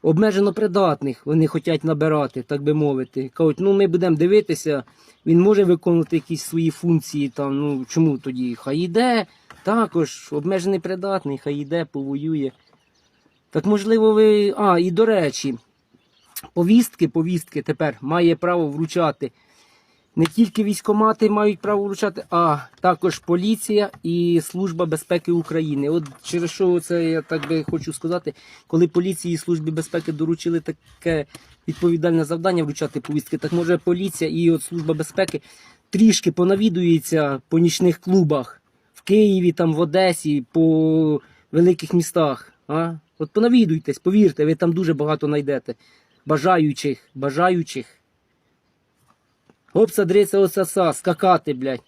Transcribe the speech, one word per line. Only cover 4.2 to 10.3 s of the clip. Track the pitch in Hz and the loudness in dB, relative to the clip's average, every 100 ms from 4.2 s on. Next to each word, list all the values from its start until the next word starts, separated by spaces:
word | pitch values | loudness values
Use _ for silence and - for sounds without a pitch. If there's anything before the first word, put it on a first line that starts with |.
| 175 214 208 156 156 143 - _ _ _ - | 4 2 2 -4 -2 -4 -6 _ _ _ 2
він | 170 | 4
може | 190 208 | 6 4
виконувати | 185 175 - 170 156 165 | 4 2 2 0 0 -4
якісь | - 165 | -4 -10
свої | - 165 165 | -6 -2 -2
функції, | - 175 165 - 151 143 | -2 0 0 0 -6 -6
там, | - 139 139 | -4 -4 -4
ну | 147 139 127 | -4 -6 -4
чому | 165 160 135 | 0 2 0
тоді? | 135 127 123 | -6 -6 -8
Хай | 117 - 147 | -8 -6 -4
іде, | 180 190 247 226 185 _ _ - | -2 0 0 0 -4 _ _ -10
також | - 226 214 170 151 - - | -4 -2 0 -2 -4 -6 -10